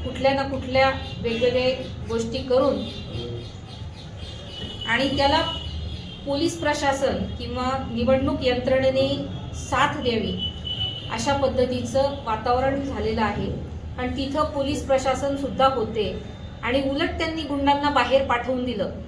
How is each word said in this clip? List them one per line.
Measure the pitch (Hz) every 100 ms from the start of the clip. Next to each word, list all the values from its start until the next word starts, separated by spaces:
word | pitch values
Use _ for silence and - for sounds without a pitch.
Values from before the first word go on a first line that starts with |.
कुठल्या | 254 - 269
ना | 277
कुठल्या | 269 277 254 262 269 269 - -
वेगवेगळ्या | 233 226 247 254 254 - - - -
गोष्टी | 233 226 262
करून | 254 247 285 - - - - 110 120 117 117 - - - - - - - - - - - 220 202 247
आणि | 294 277 277
त्याला | 277 311 330 - - - - - - - 277
पोलीस | 285 320 -
प्रशासन | 302 294 285 269 262
किंवा | 190 - - 240 247 254 269 262
निवडणूक | 233 240 262 285 294
यंत्रणेने | 254 247 247 262 262 262 269 277 285 - -
साथ | - - 269 285 294
द्यावी | 247 220 185 185 - - - - - - -
अशा | - 285 277
पद्धतीचं | 262 240 247 247 233 269 277 -
वातावरण | 233 220 254 247 269 277
झालेलं | 277 220 214 226
आहे. | 208 202 196 - - - - -
आणि | 247 269
तिथं | 269 294
पोलीस | 302 294 269 254 -
प्रशासन | 269 269 254 277 277
सुद्धा | 262 185 269
होते | 254 220 220 190 180 - - - -
आणि | 226 269 269
उलट | 277 359
त्यांनी | 339 320 320
गुंडांना | 285 285 277 285 285
बाहेर | 277 - 269 262
पाठवून | 240 240 254
दिलं | 247 208 165 -